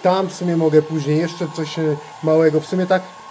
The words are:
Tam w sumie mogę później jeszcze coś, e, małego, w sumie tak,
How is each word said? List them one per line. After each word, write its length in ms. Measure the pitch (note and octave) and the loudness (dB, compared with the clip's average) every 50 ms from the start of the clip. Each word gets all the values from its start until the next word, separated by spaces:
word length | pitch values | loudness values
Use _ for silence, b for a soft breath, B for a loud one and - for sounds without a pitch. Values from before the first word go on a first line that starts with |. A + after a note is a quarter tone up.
| - | 0
Tam 260 | F#3 F#3 F#3+ F#3+ E3+ | 2 2 2 0 -2
w 60 | - | -4
sumie 220 | - F3+ F3 E3+ | -4 -4 -2 0
mogę 260 | E3 D#3+ D#3 D3+ D#3 D3+ | 2 2 4 4 4 4
później 360 | D3+ D#3+ D#3 C#3 C#3 D3+ D#3 | 2 -2 -4 -2 0 0 0
jeszcze 300 | E3+ E3 E3 - F3+ D3+ D3+ | 0 -2 -4 -6 -8 -8 -6
coś, 220 | - D#3 D3+ - E3+ | -8 -8 -8 -6 -4
e, 180 | D#3+ D#3 D3 D3 B B B B - | -2 -2 -2 -4 B B B B 0
małego, 380 | D#3+ D#3 D#3+ E3 D#3+ D3+ D#3 | 2 4 4 4 4 4 2
w 60 | D#3 | -2
sumie 200 | - - F3+ F#3 | -2 -2 -2 0
tak, 160 | F3+ F#3+ F#3 F3+ - - - - - | 2 0 0 0 -4 -18 -20 -20 -20